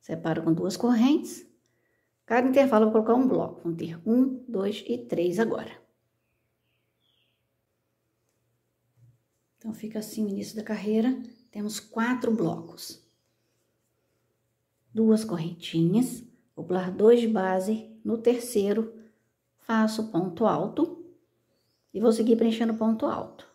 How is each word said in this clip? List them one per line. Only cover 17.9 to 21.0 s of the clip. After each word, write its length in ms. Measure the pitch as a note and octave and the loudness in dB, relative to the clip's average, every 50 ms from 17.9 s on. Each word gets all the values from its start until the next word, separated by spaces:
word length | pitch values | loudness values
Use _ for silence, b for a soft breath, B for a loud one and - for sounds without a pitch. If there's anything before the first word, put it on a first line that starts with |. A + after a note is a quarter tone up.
| - - _ | -20 -12 _
No 140 | G#3 A3 | -6 -6
terceiro, 720 | A3+ A3+ A#3+ B3 B3 - - - G#3 G3 G3+ G3+ A3 A3 - B B B B B B B B B _ _ _ _ _ | 0 2 2 0 0 -4 -4 -2 -2 0 0 0 -2 -2 -6 B B B B B B B B B _ _ _ _ _
faço 520 | _ - A3+ A3 A3 G#3+ A3 - - - | _ -2 0 0 0 0 0 -4 -8 -4
ponto 360 | - E3 F3+ F#3+ F3 - A3+ | -2 -2 -2 -2 -2 0 0
alto. 580 | G#3+ F3 D3 F3+ A3 - - D#4+ - - - | 0 2 0 -2 -4 -2 -2 -2 -2 -2 -16